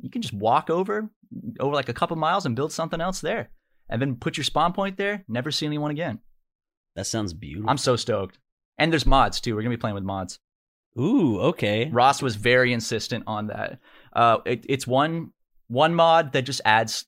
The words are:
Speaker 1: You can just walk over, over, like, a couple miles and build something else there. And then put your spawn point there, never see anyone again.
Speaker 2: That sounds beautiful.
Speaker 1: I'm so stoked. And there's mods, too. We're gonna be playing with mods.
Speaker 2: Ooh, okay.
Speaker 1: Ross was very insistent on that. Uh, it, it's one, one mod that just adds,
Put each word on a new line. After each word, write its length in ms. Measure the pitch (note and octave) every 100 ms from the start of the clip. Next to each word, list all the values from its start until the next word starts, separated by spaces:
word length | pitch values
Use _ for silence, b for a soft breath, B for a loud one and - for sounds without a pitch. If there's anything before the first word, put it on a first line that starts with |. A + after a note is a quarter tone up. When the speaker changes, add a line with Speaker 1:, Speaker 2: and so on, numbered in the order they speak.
Speaker 1:
You 100 | -
can 100 | A#3+
just 140 | C#3+
walk 340 | G#2 G#2+ C#3 -
over, 400 | E3+ G3 G#3 G#3+ _ _ - - -
over, 140 | C3+
like, 140 | C#3+ C3+
a 60 |
couple 220 | A#2+ E3+ D#3+
miles 280 | D#3 F#3+
and 120 | D#3+ A#2
build 160 | D#3
something 280 | - D#3+ D#3+
else 200 | F3+ F#3+
there. 300 | D#3 A3 - - _ _ -
And 140 | A2+
then 140 | C#3 A#2+
put 200 | E3 -
your 60 |
spawn 280 | C3+ D3 E3+
point 240 | F#3 G3 F#3+
there, 280 | G3 G#3 -
never 220 | A#2 D3+
see 120 | - D3+
anyone 240 | D3+ D3
again. 260 | D3 C#3 G#2 - _ _ _ _ _ _ -
Speaker 2:
That 100 | G2
sounds 280 | A2+ G2+
beautiful. 360 | D#2+ D2 D#2 G#2+
Speaker 1:
I'm 80 | C#3
so 160 | C3+
stoked. 440 | A#2+ - G2+ F#2+ _ _ _ _ -
And 120 | D#3+
there's 160 | D#3+ B2
mods, 340 | C3+ G#2+ -
too. 140 | A#2+
We're 80 | G#2+
gonna 140 | A#2 A#2
be 40 |
playing 140 | A2+
with 80 | G2+
mods. 380 | G2 G2 F#2 - _ _ _ _ _ A#2+
Speaker 2:
Ooh, 400 | D3+ C4+ D3 G#2
okay. 480 | C#3 - G#2+ G#2+ B2
Speaker 1:
Ross 300 | A#2 C3 C3+
was 140 | C3+ G#2
very 360 | A#2+ B2+ B2
insistent 500 | A#2 A2 A2+ - A#2 -
on 180 | G#2+ G#2
that. 300 | G#2+ G#2+ - b b b
Uh, 260 | - A#2 A2
it, 220 | - B2 -
it's 180 | C3 A#2+
one, 460 | C3 D#3 E3 D#3 _ _ _ -
one 260 | A#2+ D#3
mod 380 | E3+ E3 E3 D3+
that 100 | C#3
just 200 | C3 C3
adds, 400 | A2 A2 A2+ -